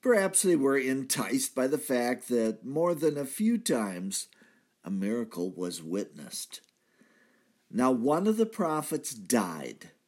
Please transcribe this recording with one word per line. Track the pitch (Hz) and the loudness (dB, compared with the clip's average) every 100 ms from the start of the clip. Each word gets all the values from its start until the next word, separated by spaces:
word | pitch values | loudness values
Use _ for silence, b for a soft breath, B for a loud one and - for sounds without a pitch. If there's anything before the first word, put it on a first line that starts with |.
Perhaps | 254 226 190 190 | 6 4 4 2
they | 190 165 | 4 4
were | 135 135 | 4 2
enticed | 131 135 131 - 98 131 131 | 2 -2 -2 -4 0 -2 -2
by | - 131 | 0 0
the | 143 | 0
fact | - 123 120 123 - | 0 0 0 -2 0
that | 123 113 110 123 | 0 2 -2 -4
more | 147 175 165 | 0 0 2
than | 156 143 | 0 0
a | |
few | 135 - 220 233 | -6 0 0 2
times | 233 131 104 90 95 - - b b b b b | 0 0 -2 -4 -6 -6 -10 b b b b b
a | - | -6
miracle | 95 98 117 110 85 90 | -4 -2 -2 -4 -6 -6
was | 90 90 82 | -4 -6 -6
witnessed. | 80 95 - - - - - - _ b b b b b b b b b b | -6 -4 -4 -12 -14 -12 -14 -16 _ b b b b b b b b b b
Now | 104 127 | 2 2
one | 127 127 156 202 | 4 2 2 2
of | 220 | 2
the | 220 | 0
prophets | - 170 156 151 156 - | 0 -2 -2 -2 -6 -6
died | 123 92 120 90 78 64 55 - _ | -12 0 2 2 -6 -10 -14 -20 _